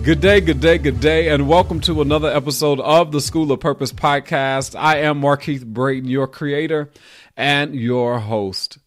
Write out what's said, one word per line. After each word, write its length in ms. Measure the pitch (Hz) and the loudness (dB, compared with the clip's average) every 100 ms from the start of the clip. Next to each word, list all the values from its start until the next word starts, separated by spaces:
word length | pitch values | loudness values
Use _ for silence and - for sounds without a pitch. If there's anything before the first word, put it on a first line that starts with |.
Good 160 | - 156 | 2 2
day, 220 | 185 202 | 4 4
good 180 | 165 139 | 4 2
day, 200 | 160 170 | 4 4
good 200 | 143 123 | 2 0
day, 300 | 147 160 165 | 0 2 2
and 180 | 147 139 | 0 4
welcome 320 | 170 190 165 | 4 2 0
to 200 | - 156 | -2 0
another 340 | 143 151 151 139 | 2 2 0 -2
episode 440 | 139 139 151 139 | -2 -2 0 0
of 320 | 131 160 170 | 4 4 4
the 100 | 147 | -2
School 300 | 135 160 156 | -2 -2 -2
of 80 | 131 | -2
Purpose 340 | 156 135 131 | -4 -4 -6
podcast. 840 | - 151 143 139 151 135 135 135 - | -2 0 0 -2 -2 -2 -2 -6 -2
I 220 | 156 151 | 0 2
am 240 | 151 147 | 0 0
Markeith 420 | 143 139 - 143 | 0 0 -2 -8
Brayton, 460 | 120 107 131 135 127 | -8 -4 -2 -2 -2
your 160 | 131 135 | -2 -2
creator 640 | - 147 143 160 156 147 _ - - _ - | -4 -4 -4 -2 -4 -6 _ -20 -20 _ -4
and 380 | 135 143 147 135 | 0 0 -2 -4
your 420 | 117 123 120 120 | -2 0 0 -2
host. 600 | 107 110 98 92 - - | -4 -4 -4 -6 -10 -12